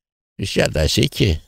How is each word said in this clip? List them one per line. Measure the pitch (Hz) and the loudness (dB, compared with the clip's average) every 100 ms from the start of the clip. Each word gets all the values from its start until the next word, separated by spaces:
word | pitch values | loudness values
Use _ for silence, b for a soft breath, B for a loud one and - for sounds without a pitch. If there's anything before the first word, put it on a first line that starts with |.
| _ _ _ - | _ _ _ -10
Dus | - | -6
ja, | - - | -2 -2
daar | 76 78 | 0 0
zit | - - - | 2 0 2
je. | 123 78 | 0 0